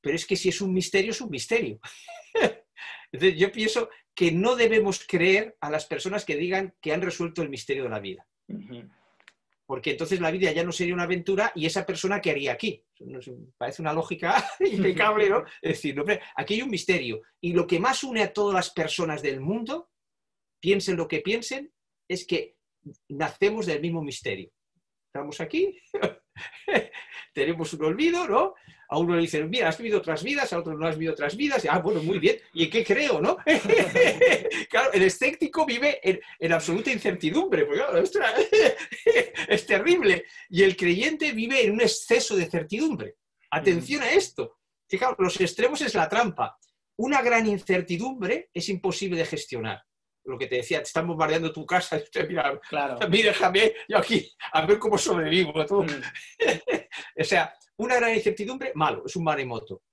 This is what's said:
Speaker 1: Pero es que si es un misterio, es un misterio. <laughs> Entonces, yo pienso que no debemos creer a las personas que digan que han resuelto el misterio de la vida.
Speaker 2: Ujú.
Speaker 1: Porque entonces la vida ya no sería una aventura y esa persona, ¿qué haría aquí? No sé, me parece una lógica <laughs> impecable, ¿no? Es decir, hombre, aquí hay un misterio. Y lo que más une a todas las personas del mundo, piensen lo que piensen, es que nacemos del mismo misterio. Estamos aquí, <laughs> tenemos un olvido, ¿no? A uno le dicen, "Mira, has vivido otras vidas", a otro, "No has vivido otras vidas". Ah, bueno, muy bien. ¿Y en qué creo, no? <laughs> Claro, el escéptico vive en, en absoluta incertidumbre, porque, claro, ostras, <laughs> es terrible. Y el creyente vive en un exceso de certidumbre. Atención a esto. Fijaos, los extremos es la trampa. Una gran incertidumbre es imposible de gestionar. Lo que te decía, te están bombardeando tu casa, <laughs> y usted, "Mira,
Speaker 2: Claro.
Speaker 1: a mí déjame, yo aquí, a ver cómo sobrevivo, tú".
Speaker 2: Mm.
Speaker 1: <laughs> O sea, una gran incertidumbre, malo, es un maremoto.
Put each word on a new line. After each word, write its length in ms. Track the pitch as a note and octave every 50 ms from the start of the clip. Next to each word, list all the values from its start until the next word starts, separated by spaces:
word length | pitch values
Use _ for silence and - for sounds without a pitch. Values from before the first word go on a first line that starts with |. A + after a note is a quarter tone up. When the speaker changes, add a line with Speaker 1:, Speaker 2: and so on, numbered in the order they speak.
Speaker 1:
Pero 140 | - C#3+ D3+
es 100 | E3 -
que 100 | - F#3+
si 140 | F#3 - F#3
es 120 | F3 -
un 120 | G#3 F#3+ F#3
misterio, 380 | F#3 F3+ - - G3 F#3+ A3
es 100 | A3 -
un 80 | B3+ A3
misterio. 500 | D3+ B2 - - A3+ A#3 F#3+ A#2+ G#2 - - - - - - - E5+ E5+ - _ -
<laughs> 760 | A4+ A4 G#4+ - - _ _ _ - - - - - - _
Entonces, 280 | - B2+ E3 F#3+ E3+ D#3
yo 120 | F#3+ G3+
pienso 380 | - A3 A3 A3 G#3+ A#3+ A3+ - - - _ _ _
que 160 | - F3+ E3
no 240 | D#3+ F3 G3+ A#3+ B3+
debemos 500 | A#3+ A#3 A3 A3 G#3+ G3 G3 F#3 - -
creer 500 | - - E3+ E3+ F#3 F#3+ G#3 A3 A3 - _
a 80 | - D3
las 160 | D3+ D#3 -
personas 400 | - D3 C3+ - F#3 G3+ G#3 G#3
que 100 | - D3+
digan 400 | C#3+ F3 F3 F#3+ F#3+ G3 F#3 _ _
que 120 | - D#3+ D3+
han 80 | F3+
resuelto 400 | F3+ F3+ E3+ - E3+ E3 D#3+ E3+
el 80 | D#3+ C#3+
misterio 340 | C#3 A#2 - - C3+ C3+ C3
de 60 | A#2
la 100 | A2 G#2
vida. 280 | G2+ G2 F#2 - _ _ _ _ _
Speaker 2:
Ujú. 420 | - - - - A2 B2 A#2 - - _ _ _ _ _ _ _ - _ _ _ _ _ _ _
Speaker 1:
Porque 260 | - C3 B2+ - D#3
entonces 280 | C#3 - E3 D#3+ F#3+ F3+
la 120 | E3+ D#3+
vida 200 | E3+ F#3 F#3+ E3
ya 120 | D3+ E3 E3+
no 80 | F3+
sería 220 | E3 - F3 E3+ F3+
una 100 | F3+ F3
aventura 480 | E3+ F#3 F3+ E3+ - G3 F#3+ A3 B3 -
y 100 | E3+ D3+
esa 200 | E3 D#3+ G3 -
persona, 340 | - F#3 - - F#3 G3+ G3
¿qué 100 | - E3+
haría 220 | D3 C#3+ C#3 C3 A#2+
aquí? 300 | - A3+ G#3 - - _ _ _ _
No 200 | D#3 B2+ C3 B2+
sé, 100 | A#2+ C3+
me 200 | B2 A#2+ A2 - _
parece 240 | _ A#2+ B2+ C#3 -
una 120 | D#3+ D#3 D3+
lógica 500 | E3 D#3+ - F3+ D#3+ E3+ E3+ G#3+ B3 - - - -
<laughs> 0 |
impecable, 680 | F#4 G4 G#3 - F#3 F#3+ F3+ - G#3 G#3+ G#3+ G#3+ G#3+ G3
¿no? 140 | G3+ - - - - -
Es 120 | - D#3+ D#3
decir, 220 | - - D3 C3+ C#3+
hombre, 220 | D3 F3+ G#3+ - - - -
aquí 200 | - D3 - G#3
hay 60 | A3 C4+
un 60 | C#4
misterio. 500 | G#3 E3+ - - F3+ E3 B2+ A#2+ G#2+ - - _ _ _
Y 140 | - F3 E3+
lo 140 | E3+ -
que 120 | - F#3 E3
más 240 | G3+ C4 C4 C4+ C#4
une 200 | C4 A#3+ A3 G3+
a 100 | F#3+ -
todas 220 | G#3 G#3 G3+ F#3+
las 160 | F#3 E3+ -
personas 500 | - F#3 D#3+ D#3 - - E3+ D#3+ D3+ C3+
del 180 | C#3+ C#3 C3+ C3
mundo, 500 | C3+ D#3+ G#3 A#3 A3+ A#3 C#4+ E4+ - _ _ _ _ _ _ _ _ _ _ _ _ _ _ _
piensen 380 | - F3 G3+ G3 F3+ G3 F3+
lo 100 | E3 E3
que 120 | - E3 D3
piensen, 500 | - F#3+ A3 A#3 - - B3+ C4+ C#4+ - _ _ _ _ _ _ _
es 180 | _ F#3 - -
que 320 | - F3+ D#3+ - - _ _ _ _ _ _ _ C#3+ - _ _ _
nacemos 560 | D3 C#3 D#3+ D3+ - _ G3 G#3 G#3+ A3+ G3+
del 120 | F3 D3+ D3
mismo 200 | D#3 E3+ E3+ E3
misterio. 500 | D3+ C#3+ B2+ - - A#2+ G2 F#2+ F#2+ - _ _ _ _ _ _ _ _ _ _ _ _ _
Estamos 260 | C#4 - D3+ D3+ -
aquí, 380 | E3 - - D#4+ F#4+ G4+ F#4+ - _ _ -
<laughs> 1400 | G#4+ - - - - _ _ _ - - - - - - - G4+ - - - - - - - - - - _ _
tenemos 400 | D3 C3+ D#3 E3+ D#3+ D#3+ - E3
un 100 | D3 D3+
olvido, 420 | D#3 F3 A#3 D#4 E4+ E4+ F4 F4+
¿no? 260 | F#4 G3+ B3+ F#4+ G4 - - _ - - _ - _
A 60 | -
uno 180 | D3+ E3+ E3+ F3
le 60 | E3+
dicen, 280 | E3+ E3 - D3+ D3+ D#3+
"Mira, 200 | G3+ B3 G3+ D#3+
has 80 | D#3+
vivido 220 | - A#3 A3+ G#3 G3
otras 240 | - D#3+ D#3+ D3+ E3
vidas", 280 | B3+ C#4+ C#4+ C4+ -
a 80 | - E3+
otro, 160 | E3 E3 D#3
"No 120 | D3+ D#3+
has 80 | E3 D3+
vivido 180 | D#3 E3 D#3+ D#3
otras 220 | D3 D3 D3 F#3
vidas". 280 | A3+ D4 D4 C#4 B3 - D#3+
Ah, 100 | D3+ F#3
bueno, 220 | D#3 G3 G#3+ -
muy 160 | D#3 E3 G#3 F3+
bien. 180 | D3 G#3 - - - _ _
¿Y 100 | E3 E3
en 40 | D3+
qué 120 | - A3+ -
creo, 380 | - G3+ C#4+ D4 C#4 A3 D3+
no? 160 | D#3+ B3+ F#4 - -
<laughs> 1200 | D4+ D#4 - - - A4+ A4 - - - B4 B4 - - - B4 B4+ - - - A4+ - - - -
Claro, 220 | - A3 - C5+ G3+
el 80 | F#3+ F#3+
escéptico 600 | F#3+ - - B3+ C#4+ D#4+ - D#4+ - - E4+ D#4
vive 340 | C#4+ A#3 A#3+ C#4 D4 C#4 - -
en, 160 | F#3+ F#3+ - - - - _
en 120 | E3 E3 E3+
absoluta 380 | D#3+ - - E3+ G#3+ A3 C#4+
incertidumbre, 760 | B3+ G3+ - G3+ F#3 F3+ - D#3 F#3+ D4+ F#4+ F#4+ G#3+ D#3+ C#3+
porque, 140 | D3 C#3+ G#3+
claro, 220 | C4+ - - - -
ostras, 300 | F#4 - G#4 C4 A3 - A#4 G#4+ - - G#4+ A4 - - - - -
<laughs> 560 | - - - A4+ A4+ - - - - - -
es 180 | - G#3 G#3 -
terrible. 600 | - G#3 F#3+ G#3+ E4+ F4+ F4 B3+ G3 F3 F3 - - - - - _
Y 120 | F#3 E3+ G3
el 120 | F#3+ F#3
creyente 540 | - F3+ F3 F3 F#3+ B3 D#4 D#4+ D4+ D#4 D4
vive 320 | A#3+ A3 A3+ A#3 C4+ C4+ A#3+
en 60 | G#3
un 100 | G#3 A#3
exceso 540 | A#3+ - - - - - A#3 - - - G#3
de 100 | F#3+ E3
certidumbre. 680 | - - E3+ D#3 - G3+ A3 D#4 D#4 A#3+ C#3+ G#2+ G2+ - _ _ _ _ _ _ _
Atención 540 | - D#3+ - G3 F3 E3+ B2+ B2 C#3+ D3 B3+
a 80 | A#3
esto. 480 | D#4 G4 - - _ - - - _ _ _ _ _ _ _
Fijaos, 280 | _ - F#3+ B3 B3+ -
los 220 | - F#3 F3+ - -
extremos 400 | F#3 E3 - - A#3 B3 D4 D4
es 140 | D4+ A#3 -
la 120 | F#3+ D#3+
trampa. 500 | D#3 G3 A3+ A#3+ G3 D#3+ - A2+ - - _ _ _ _ _ _ _ _
Una 240 | - A3+ C4 C#4+ C4+ A#3+
gran 240 | A#3+ A#3+ A3+ A3+
incertidumbre 1040 | G#3+ G3+ F#3+ - - F#3 F3+ F3 - F3 E3+ A#3 C4 C4+ B3 F#3+ F#3 B3 E4 - _ _
es 160 | F3+ - -
imposible 480 | G3 F3+ - F#3 E3+ - G3+ F#3+ F3
de 80 | E3 D#3+
gestionar. 560 | - D#3+ D3 - - B2+ A#2 A2 A2 F#2+ - _ _ _ _ _ _ _ _ _
Lo 120 | C3 C3
que 80 | A2+ C3
te 100 | - B2+
decía, 200 | - - - - D3+
te 40 | -
están 240 | - - E3 E3
bombardeando 440 | E3+ E3 D#3 D#3+ D3+ D#3 E3 E3 D#3+
tu 140 | - D#3+ D3+
casa, 320 | - F3+ F3+ F3 - E3
<laughs> 20 | D3+
y 40 | -
usted, 240 | - - D#3 D3+
"Mira, 320 | D#3 F3+ D#3+ C#3+ C#3 C#3 - - -
Speaker 2:
Claro. 300 | - D3 C#3+ C3+ B2+ A#2+
Speaker 1:
a 60 | G#3
mí 140 | F3 F3 A3+ A3
déjame, 500 | G#3 - - G3 F#3 F3+ G3 A3 A3 - - -
yo 100 | - A3
aquí, 340 | G3+ - - A#3 - - - _ _ - - -
a 120 | D#3 D#3+
ver 120 | F3 G#3
cómo 200 | A3 G#3+ G#3+ G#3
sobrevivo, 680 | - - - F#3 E3+ D#3 D#3 E3 F#3 F3+ D3+ D3+ D#3+ D3+
tú". 180 | D3 G3 G3+ F#3
Speaker 2:
Mm. 60 | D#3 D3 C3+ B2 - - - - - - -
Speaker 1:
<laughs> 500 | A4+ - - - - B4 G4+ - - _ - - - - _ -
O 40 | D#3+
sea, 300 | - G3 E3+ D#3+ - - _ - _ _
una 180 | - A3+ B3 B3+
gran 180 | B3 A#3 A3+ A3+
incertidumbre, 560 | G#3+ - G#3 A3 - G#3 G#3+ B3+ C4+ C4+ C4 -
malo, 280 | D3+ D#3 C#3+ A2+ F#2 -
es 100 | - -
un 80 | F3+ E3
maremoto. 600 | D#3 D3+ C#3 C3+ B2+ A#2 A2+ - - F#2+ - _ _